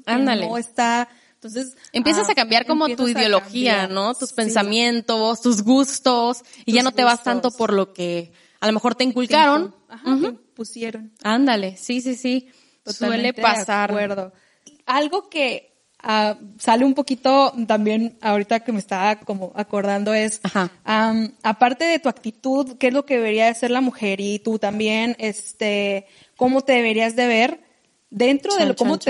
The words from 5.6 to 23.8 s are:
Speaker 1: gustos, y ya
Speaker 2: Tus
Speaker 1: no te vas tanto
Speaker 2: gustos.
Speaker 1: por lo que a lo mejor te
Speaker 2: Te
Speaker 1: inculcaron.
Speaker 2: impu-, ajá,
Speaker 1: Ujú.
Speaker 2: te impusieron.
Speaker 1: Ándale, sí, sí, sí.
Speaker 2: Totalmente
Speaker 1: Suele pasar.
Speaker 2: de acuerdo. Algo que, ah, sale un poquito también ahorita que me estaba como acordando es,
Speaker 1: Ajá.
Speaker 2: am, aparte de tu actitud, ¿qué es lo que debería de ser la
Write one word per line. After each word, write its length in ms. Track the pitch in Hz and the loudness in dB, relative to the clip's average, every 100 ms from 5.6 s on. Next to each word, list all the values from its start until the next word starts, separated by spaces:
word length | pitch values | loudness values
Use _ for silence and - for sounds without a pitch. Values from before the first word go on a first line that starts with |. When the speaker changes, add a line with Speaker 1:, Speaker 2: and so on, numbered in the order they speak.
Speaker 1:
gustos, 800 | 214 262 269 - 262 240 233 254 - - - | 2 2 2 0 0 2 0 -4 -10 -12 0
y 60 | |
ya 80 | 233 | 0
Speaker 2:
Tus 40 | |
Speaker 1:
no 80 | 262 | 2
te 120 | 262 | 2
vas 180 | 247 240 | 2 2
tanto 260 | 247 240 247 | -2 -2 -2
Speaker 2:
gustos. 100 | - | -2
Speaker 1:
por 140 | 220 | 0
lo 220 | 196 190 | 0 0
que 380 | 190 175 175 170 _ _ _ | -4 -6 -6 -8 _ _ _
a 60 | 214 | -2
lo 80 | |
mejor 200 | 220 247 | 0 -2
te 100 | 233 | -2
Speaker 2:
Te 0 | |
Speaker 1:
inculcaron. 680 | 254 247 247 302 294 294 381 | -4 -4 0 4 4 2 -2
Speaker 2:
impu-, 20 | - _ | -10 _
ajá, 220 | 226 254 | -10 -2
Speaker 1:
Ujú. 60 | 269 | 0
Speaker 2:
te 60 | 330 | 0
impusieron. 840 | 240 _ - 220 233 226 220 220 _ | -6 _ -16 -16 -10 -10 -10 -16 _
Speaker 1:
Ándale, 540 | 208 226 277 220 190 185 | -2 2 2 2 -2 -8
sí, 240 | - 247 | -6 -4
sí, 140 | 254 247 | -4 -4
sí. 340 | 254 254 254 _ _ _ | -2 -4 -4 _ _ _
Speaker 2:
Totalmente 500 | - 202 233 226 247 | -14 -6 -2 0 -2
Speaker 1:
Suele 100 | 247 | 0
pasar. 480 | 226 214 196 208 208 | 2 2 0 0 0
Speaker 2:
de 60 | 208 | -2
acuerdo. 360 | 202 196 190 - _ _ - _ - | -2 -4 -8 -14 _ _ -20 _ -4
Algo 420 | 262 302 370 381 | -2 0 -4 -6
que, 460 | 320 262 226 - _ _ _ | -4 -2 -4 -12 _ _ _
ah, 340 | - 214 214 208 202 - | -2 0 0 -2 -12 -6
sale 260 | - 233 | 2 4
un 100 | 269 | 4
poquito 580 | 269 277 254 262 269 269 240 220 | 2 -2 -2 2 4 4 0 -2
también 500 | 214 214 220 226 - | 0 2 0 -2 -4
ahorita 400 | 220 208 202 226 | 0 0 0 -2
que 100 | 233 | -2
me 80 | 214 | -4
estaba 380 | - 190 202 214 | -4 -2 0 0
como 360 | - 196 185 - | -4 -8 -8 -8
acordando 580 | 208 202 196 202 208 | -4 -2 0 -2 0
es, 240 | 220 214 - | 0 -2 -4
Speaker 1:
Ajá. 260 | 190 202 180 - | -4 -2 -2 -6
Speaker 2:
am, 480 | - 220 226 220 220 - | -2 0 2 0 -2 -4
aparte 420 | 220 214 247 254 | -4 2 2 2
de 140 | 330 330 | 0 2
tu 100 | 262 | 0
actitud, 680 | - 220 - 269 269 262 240 | -4 -10 -8 -2 -2 -2 0
¿qué 80 | 254 | 0
es 40 | |
lo 120 | 269 | 0
que 100 | 277 247 | 0 0
debería 300 | 226 214 226 | 0 2 2
de 80 | |
ser 180 | 233 240 | 2 -2
la 80 | 247 | 0